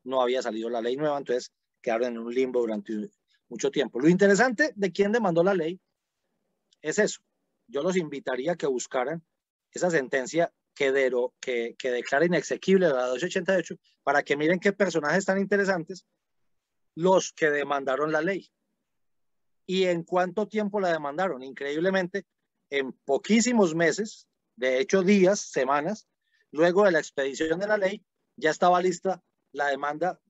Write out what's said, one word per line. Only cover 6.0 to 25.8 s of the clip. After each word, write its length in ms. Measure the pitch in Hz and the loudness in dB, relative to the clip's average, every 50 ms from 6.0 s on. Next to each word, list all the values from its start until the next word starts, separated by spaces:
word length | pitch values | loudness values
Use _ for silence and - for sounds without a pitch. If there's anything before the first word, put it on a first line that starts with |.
| _ _ _ _ _ _ _ _ _ _ _ _ _ _ _ _ | _ _ _ _ _ _ _ _ _ _ _ _ _ _ _ _
es 180 | - 151 151 208 | -8 -6 0 0
eso. 220 | 214 185 - - _ _ _ _ _ _ _ _ _ _ | 0 0 0 -6 _ _ _ _ _ _ _ _ _ _
Yo 140 | 117 139 | -6 -4
los 140 | 151 185 180 | -2 0 0
invitaría 580 | 185 165 147 139 135 113 139 127 123 131 165 175 | 0 -2 -2 -6 -8 -6 -6 -4 -4 -2 -4 -4
a 40 | 165 | -2
que 100 | - 147 | -2 -2
buscaran 560 | 127 120 - - - 131 123 135 165 165 - _ _ _ _ _ _ _ _ _ | -2 -2 -4 -4 -4 -4 -2 -2 -6 -8 -10 _ _ _ _ _ _ _ _ _
esa 180 | - 120 156 180 | -8 -2 -2 0
sentencia 640 | 165 151 131 113 139 135 127 107 - 160 170 - _ _ _ _ _ | 2 0 -2 0 -2 -4 -4 -2 0 0 0 0 _ _ _ _ _
que, 180 | - 143 135 | -2 0 0
dero-, 420 | 135 139 135 127 127 123 123 123 _ - | 2 2 2 2 2 0 -2 -2 _ -10
que, 360 | - 131 123 117 117 117 113 - | -8 -6 -4 -4 -4 -6 -8 -8
que 140 | - 131 | -6 -4
declara 340 | 123 120 117 - 139 143 165 | -4 -4 -4 -2 0 0 2
inexequible 640 | 175 175 151 - - 131 113 - - 190 190 180 165 | 2 2 0 -2 -2 -8 -6 0 2 4 4 4 4
la 160 | 139 127 127 | 2 2 0
doce 220 | 127 127 123 165 180 | -2 -2 -4 -4 -4
ochenta 260 | - 190 175 175 190 | -4 -4 -2 0 0
y 60 | 180 | -2
ocho, 160 | 160 - 180 - _ _ _ _ - | -2 -4 -10 -16 _ _ _ _ -2
para 200 | 139 143 143 - | 0 0 0 2
que 120 | - 147 | 0 -2
miren 240 | 143 151 156 185 180 | 0 2 2 0 2
qué 140 | - 202 196 | 2 0 2
personajes 520 | - 202 180 165 165 147 147 160 190 185 | 2 0 0 0 0 0 2 0 0 2
tan 140 | - 190 196 | 0 0 0
interesantes 680 | 196 196 208 202 202 185 190 175 160 - 190 175 _ _ _ _ _ _ _ _ _ _ _ _ _ _ _ _ _ _ - | 0 0 0 0 2 0 0 -2 -2 -8 -12 -20 _ _ _ _ _ _ _ _ _ _ _ _ _ _ _ _ _ _ -8
los 360 | 160 165 185 190 175 - - | -2 2 4 4 4 2 0
que 180 | - - 160 151 | -4 0 0 2
demandaron 640 | 147 147 143 139 143 139 139 135 131 135 151 156 | 2 0 0 -2 -2 -2 0 -2 -2 0 0 0
la 100 | 156 151 | 0 0
ley. 300 | 156 180 196 170 - _ _ _ _ _ _ _ _ _ _ _ _ _ _ _ _ _ _ _ _ _ _ _ _ - | 0 0 -4 -4 -8 _ _ _ _ _ _ _ _ _ _ _ _ _ _ _ _ _ _ _ _ _ _ _ _ -4
¿Y 180 | 185 190 185 | 0 0 2
en 180 | 180 175 170 165 | 2 0 0 -2
cuánto 440 | - 185 185 180 185 180 214 208 202 | -2 0 0 0 0 -2 -4 -6 -4
tiempo 320 | - 214 214 202 202 208 | -2 -4 -4 -2 -2 -2
la 120 | 190 175 | 0 0
demandaron? 520 | 165 156 147 143 143 165 190 190 147 123 127 | 0 0 -2 -6 -4 -2 -4 -4 -4 -6 -10
Increíblemente, 840 | 135 127 - 139 143 147 156 170 190 190 190 180 180 - 196 180 _ _ _ _ _ _ _ _ - | -14 -12 -10 -8 -6 -4 0 0 0 0 0 -2 -2 -6 -8 -10 _ _ _ _ _ _ _ _ -6
en 240 | 143 139 135 127 - _ _ | -4 -4 -4 -4 -8 _ _
poquísimos 720 | - 139 127 - - 208 233 214 247 247 226 196 165 156 | 0 0 0 2 2 2 4 4 4 4 4 2 2 2
meses, 520 | 165 170 160 131 175 220 214 - - - _ _ _ _ _ _ | 2 2 2 2 0 -4 -8 -8 -18 -20 _ _ _ _ _ _
de 240 | - 123 131 131 127 | -4 -2 0 0 0
hecho 220 | 131 - - 196 180 | 0 2 2 2 4
días, 360 | 185 208 196 180 180 208 196 | 6 6 6 6 6 4 2
semanas, 680 | - - - 151 131 131 143 147 | -2 -6 -4 -2 0 0 0 0